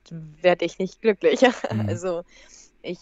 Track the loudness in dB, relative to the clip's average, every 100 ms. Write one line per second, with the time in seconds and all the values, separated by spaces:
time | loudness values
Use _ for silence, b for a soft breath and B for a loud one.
0 | _ -16 -16 -2 0 2 -2 -4 -8 -2
1 | -2 2 2 4 2 2 -6 -4 -4 -4
2 | -4 -8 -10 B B B B _ -12 -12